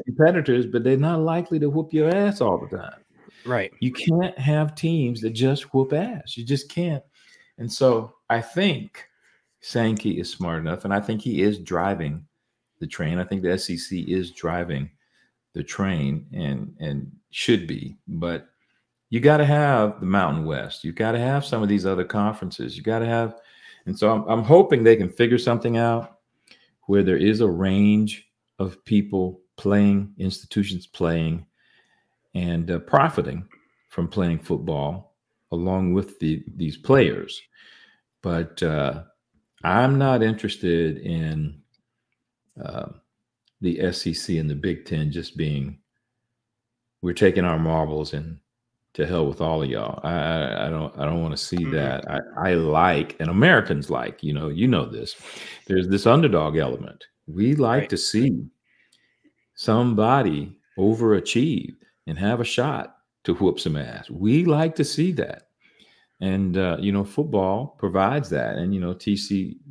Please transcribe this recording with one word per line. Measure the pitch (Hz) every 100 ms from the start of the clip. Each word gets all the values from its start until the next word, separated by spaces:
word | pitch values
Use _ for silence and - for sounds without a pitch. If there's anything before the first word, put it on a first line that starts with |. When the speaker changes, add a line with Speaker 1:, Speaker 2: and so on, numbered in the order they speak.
Speaker 1:
competitors, | - 131 156 180 139 123
but | 113 123
they're | 120 135
not | 151 165
likely | 160 170 175 160
to | 147
whoop | 151 156
your | 156 151
ass | 190 202 202
all | 113 87
the | - 95
time. | - - _ _ - -
Speaker 2:
Right. | 120 123 98 -
Speaker 1:
You | 123
can't | 123 170 165 180 -
have | 139 151 151 151
teams | 160 165 123 117
that | 113
just | 110 131 143 -
whoop | 135 135
ass. | 147 220 233 - -
You |
just | 117 143 -
can't. | - 175 143 - _ _ _ _ -
And | 120
so | - 131 113 113 _ -
I | 117
think | - 170 202 147 - - - _ _ _ _ _
Sankey | - 120 113 107 107 82
is | 87
smart | - 90 80
enough, | 80 85
and | 98
I | 101
think | 104 110
he | 123 85
is | 101 101
driving | 85 87 95 92 76 78 - _ _ _ _ -
the | 78
train. | - 80 87
I |
think | 90 98
the | 90
S | 92 -
E | 85
C | - 92
is | - 92 87
driving | - 85 87 87 69 73 _ _ _ _ _ _
the | 82
train | 71 - 98 87 69 76 -
and, | - 76 67 - -
and | 76 71 - - _
should | - - 110 80
be, | - - - -
but | 82 87 82 - _ _ _ _ _ -
you | 117
gotta | 143 151
have | 143 147 147 127 107 -
the | 92
Mountain | 98 87 78
West. | 78 69 52 -
You | 82
gotta | 85 110 117
have | 123 143
some | 139 117
of | 104
these | 104 92
other | 92
conferences. | 90 104 104 107 92 - 113 -
You |
gotta | 110 117 117
have, | 117 113 - - _ - - -
and | 98
so | 107
I'm, | 110 104
I'm | 113
hoping | 107 170 196 131
they | 113 110
can | 90
figure | - 120 120
something | 120 117 120 117
out | 117 117 117 _ _ _ _ _ _ _ -
where | 101
there | 92 82
is | 98 107
a | 110
range | 85 95 95 104 107 107 - _ _ _ -
of | 95 -
people | - 104 101 98 92 92 _ -
playing, | 101 101 101 101 101 -
institutions | 95 - - 107 101 92 -
playing, | - 85 85 80 82 - _ _ _ _ _ _ _ _
and, | 92 87 85 82
uh, | 85
profiting | - 160 165 - - 78 95 _ _ _ _
from | - 85
playing | 107 87 80
football | - 80 82 73 71 92 - _ _ _ -
along | 85 92 95 92
with | 92 98 -
the, | 78 78 - -
these | 80 -
players. | - 135 87 50 - - - _ - - _ _ _ _
But, | 92 85 80 -
uh, | 85 76 69 78 87 _ _ _ _ _
I'm | 95 107 131 135
not | 135 127
interested | 110 107 104 - 90 85 82 76
in, | - 82 80 78 76 76 _ _ _ _ _ _ _ _ _ -
uh, | - - - - _ _ _ _ _ -
the | 90 85
S | 90 87 87
E |
C | 80 - 82
and | 78
the |
Big | 73 92 80
Ten | - 78 76
just | 85 80 -
being, | 78 71 69 69 _ _ _ _ _ _ _ _ _ _ _ _
We're | 90
taking | 85 98 90
our | 87 80
marbles | 80 80 78 76 76
and | 76 80 80 _ _ _ _ _
to | - 76
hell | 87 71
with | 69
all | 82 80
of | 69
y'all. | 53 55 -
I, | 76
I, | 85 76 82 67 50 62
I |
don't, | 80 78 -
I |
don't | 73 82
wanna | 80 71
see | - 87
Speaker 2:
Mm-mm. | 78
Speaker 1:
that. | 78 69 67 -
I, | 69 - - 92
I |
like, | 87 80 78 90 78 82 -
and | 80
Americans | 92 160 139 - 73 69
like, | 65 57 -
you | 76
know, | 71 78
you | 76 123
know | 117 120
this, | 110 107 - - - - - -
there's | 95 92
this | 98 113
underdog | 139 151 87 78 78
element. | 67 62 - - - _ -
We | 82 113
like | 147 117 131
Speaker 2:
Right. | 147
Speaker 1:
to | 87
see | - 107 131 87 - _ _ _ _ _ _ _ _ _ _ -
somebody | - 113 123 110 110 139 107 73 73 - _ -
overachieve | 98 113 113 101 - 160 160 101 - - _ _ -
and | 78
have | 101 117
a |
shot | 113 - 139 135 - _ _ _
to | -
whoop | 87 95 -
some | 85 73
ass. | 64 - -
We | 71 104 143
like | 175 147 160 160
to |
see | 139 - 175
that. | 160 - - _ _ _ _ _ _ _ -
And, | 95 95 95 92
uh, | 90 82
you | 101
know, | 101
football | 101 - 151 107 95 101 147 -
provides | 98 95 98 147 -
that. | 76 58 50
And, | 87
you | 98
know, | 87
T | 90 - 101
C | - 98 92 - 143